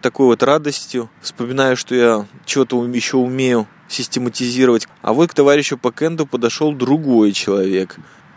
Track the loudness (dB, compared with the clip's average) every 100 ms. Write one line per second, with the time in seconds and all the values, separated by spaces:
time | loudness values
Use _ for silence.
0 | -4 2 4 4 2 2 0 -8 -8 -10
1 | -10 _ -16 -10 -6 0 0 0 -2 2
2 | 4 2 -4 -16 -6 -2 0 -2 -2 -4
3 | -2 0 0 -2 0 0 -2 _ _ -10
4 | -6 -6 -6 -6 -6 2 2 2 -2 _
5 | -4 0 0 2 4 4 0 -4 -6 -4
6 | -6 -4 -6 -2 -4 -2 -4 -2 0 0
7 | 2 4 4 0 -4 -2 0 -2 -4 -10
8 | -20 -20 _